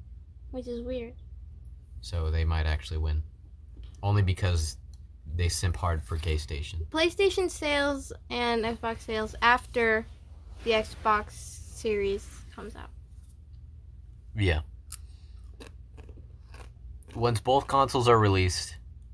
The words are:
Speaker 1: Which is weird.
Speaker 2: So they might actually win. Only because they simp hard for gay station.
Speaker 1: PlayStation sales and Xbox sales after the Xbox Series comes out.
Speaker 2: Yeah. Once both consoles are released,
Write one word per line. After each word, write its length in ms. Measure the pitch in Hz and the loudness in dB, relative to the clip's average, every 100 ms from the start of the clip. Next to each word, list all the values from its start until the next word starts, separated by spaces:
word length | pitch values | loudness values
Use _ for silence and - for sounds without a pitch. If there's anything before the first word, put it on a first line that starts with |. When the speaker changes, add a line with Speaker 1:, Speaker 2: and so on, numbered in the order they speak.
| - - - - - | -16 -18 -18 -16 -10
Speaker 1:
Which 160 | 254 247 | -8 -6
is 140 | 233 | -6
weird. 320 | 247 254 233 - - - - - - - - - | -4 -6 -6 -12 -16 -14 -14 -16 -16 -16 -16 -12
Speaker 2:
So 280 | - 85 80 | -6 -2 0
they 140 | 80 80 | 2 2
might 200 | 80 78 | 2 2
actually 320 | 76 - 78 | 0 -2 -2
win. 260 | 78 76 - - - - - - - - | 0 0 -2 -10 -20 -20 -18 -16 -16 -4
Only 180 | 98 104 | 2 4
because 560 | 92 92 92 85 78 - - - - - - 85 | 4 4 2 2 0 -4 -14 -18 -18 -18 -6 0
they 120 | 85 | 0
simp 280 | - 90 82 | 2 0 2
hard 260 | 90 78 | 0 0
for 140 | - 80 | 0 -2
gay 200 | 80 78 | 0 0
station. 480 | - 73 76 82 78 | 0 -6 -6 -6 -2
Speaker 1:
PlayStation 580 | 320 339 - 392 - 359 | 2 2 4 4 4 0
sales 600 | - 302 285 285 277 - - - | 0 0 2 2 0 -6 -12 -6
and 340 | 240 240 233 220 | -2 2 2 0
Xbox 340 | 233 226 226 | -2 -4 -6
sales 320 | - 220 220 - | -4 -4 -4 2
after 640 | 233 247 - 247 226 220 226 - - - - - 226 | 4 4 2 2 4 4 0 -12 -18 -18 -16 -6 0
the 60 | |
Xbox 600 | 220 220 - 226 208 214 | 2 0 -2 2 2 0
Series 960 | - - - - - 226 208 196 202 - - - | -10 -14 -14 -14 -6 -2 0 0 -2 -6 -16 -16
comes 220 | - - - | -14 -14 -14
out. 140 | - - - - - - - - - - - - - - - 110 | -14 -16 -18 -18 -18 -20 -18 -18 -18 -18 -18 -18 -18 -18 -8 0
Speaker 2:
Yeah. 260 | 95 76 - - - - - - - - - - - - - - - - - - - - - - - - - 117 | 2 2 -2 -12 -10 -10 -12 -18 -18 -18 -16 -16 -16 -18 -18 -18 -16 -16 -18 -18 -18 -16 -16 -16 -16 -16 -10 0
Once 240 | 120 110 | 2 2
both 280 | 127 139 - | 4 4 6
consoles 400 | 135 135 135 120 | 4 4 6 8
are 120 | 117 | 10
released, 560 | 104 95 90 - - - - - - | 10 8 4 2 -6 -10 -16 -16 -18